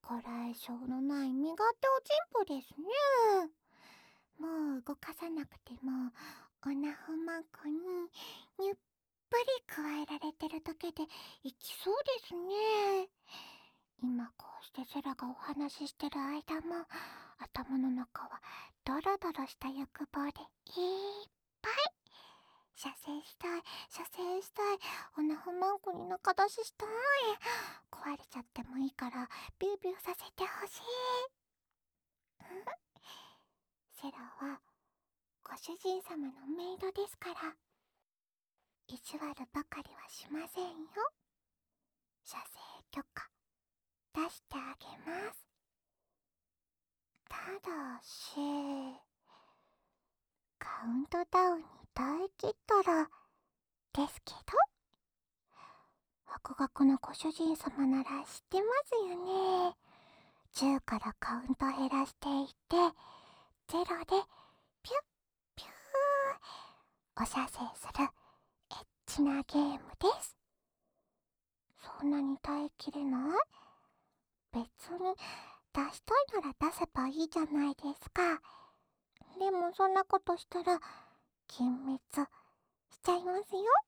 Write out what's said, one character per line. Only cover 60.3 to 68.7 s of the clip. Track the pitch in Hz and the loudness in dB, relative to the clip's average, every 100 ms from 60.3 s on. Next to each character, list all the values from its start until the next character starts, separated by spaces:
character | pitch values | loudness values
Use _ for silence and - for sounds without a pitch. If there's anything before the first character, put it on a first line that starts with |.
| _ _ | _ _
十 | - 269 269 | 0 2 2
か | - 214 | 0 -4
ら | 220 - | -4 -6
カ | - 233 | -4 -4
ウ | |
ン | 254 | 0
ト | 262 269 | 0 0
減 | 269 269 | 0 0
ら | 277 | 2
し | 277 - | 0 -4
て | 285 | 0
い | 277 | 0
っ | 277 - _ | 0 -6 _
て、 | 339 349 - - - - - _ _ - | 6 6 4 -20 -20 -20 -20 _ _ -4
ゼ | 330 | -2
ロ | |
で | 349 339 339 381 - - - _ _ _ | 0 -2 4 4 2 -10 -20 _ _ _
ピ | - | -2
ュ | |
ッ | 523 - _ _ _ _ - | -2 -2 _ _ _ _ -16
ピ | |
ュ | - - - 554 571 571 554 571 - - - - _ _ _ - | -16 -18 -2 4 6 6 4 0 -8 -16 -18 -20 _ _ _ -4
ー、 | |
お | |
射 | 117 - - | -2 0 -4
精 | - 240 | -4 -8
す | - - - | -8 -8 0
る | 277 - - _ _ _ _ | 0 0 -20 _ _ _ _